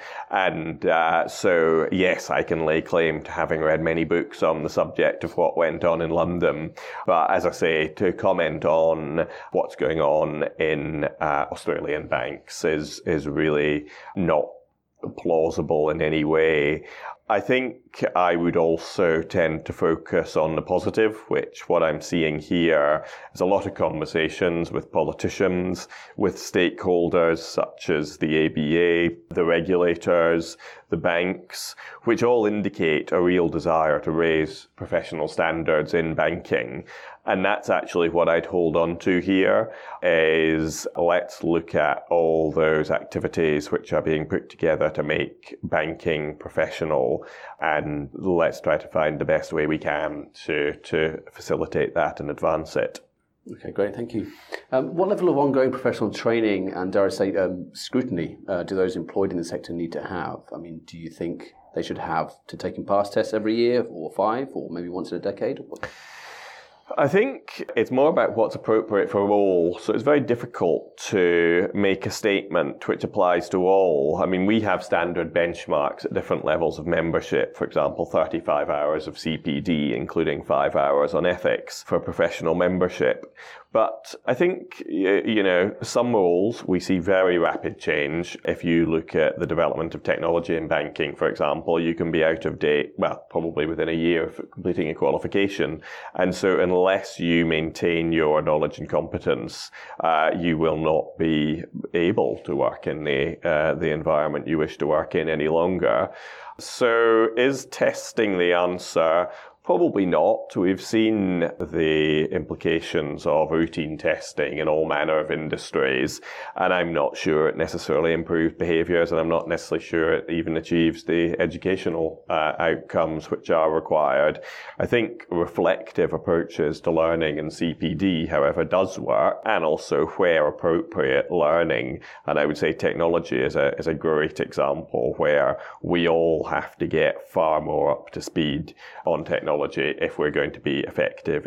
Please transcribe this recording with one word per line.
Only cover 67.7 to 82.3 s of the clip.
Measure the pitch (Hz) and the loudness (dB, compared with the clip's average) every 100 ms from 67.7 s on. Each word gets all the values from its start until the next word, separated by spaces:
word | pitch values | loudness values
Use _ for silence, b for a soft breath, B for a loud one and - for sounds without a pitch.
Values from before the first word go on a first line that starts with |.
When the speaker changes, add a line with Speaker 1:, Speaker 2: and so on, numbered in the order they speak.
| 120 | 0
Speaker 1:
it's | 110 | 2
more | 127 147 | 4 4
about | 151 110 98 | 4 2 2
what's | 107 - | 0 0
appropriate | - 110 - 101 - | 0 2 2 0 2
for | 104 101 | 2 4
all. | 104 101 90 82 - | 4 4 4 2 0
So | - | -2
it's | 107 | 0
very | 113 147 | 2 2
difficult | 117 120 131 - 90 69 - - - | 2 -2 -4 -2 0 0 -2 -14 -2
to | 101 87 85 85 87 101 | 2 4 6 6 4 2
make | 101 98 95 110 | 2 0 0 -4
a | |
statement | - 107 98 - 85 71 - - | -2 2 2 0 0 0 -2 -4
which | - | -2
applies | - 104 90 87 - | -2 2 2 2 0
to | 95 90 | 2 4
all. | 98 92 73 69 78 | 4 4 4 2 2
I | 92 | 2
mean, | 92 95 | 2 2
we | 113 | 2
have | 104 87 | 2 0
standard | - 90 87 87 80 | 0 0 0 -2 -2
benchmarks | 87 85 82 - 78 71 - - | 0 0 -2 -2 0 0 -2 -4
at | 95 | -4
different | - 87 - | -2 -2 0
levels | 80 80 80 | 0 0 -2
of | 80 | -2
membership. | 85 82 80 - 76 - - | 0 0 -2 0 0 0 -2
For | - | -4
example, | 80 73 - 82 | 0 0 -2 -2
thirty-five | 85 80 82 - 73 76 | 0 0 -2 -2 0 0
hours | 73 73 78 78 | -2 0 -2 -4
of | - | -8
C | 82 78 | -6 -6
P | 80 71 | -4 -4
D, | 87 78 73 58 | -2 0 0 -2
including | - 87 78 73 | -2 -2 -2 -2
five | - 69 71 80 | 0 0 2 2
hours | 71 71 73 | 2 2 2
on | 78 90 | 2 0
ethics | 90 - 53 - - | 0 0 -2 -4 -14
for | - 87 | -4 -2
professional | - - 85 | -2 -2 -2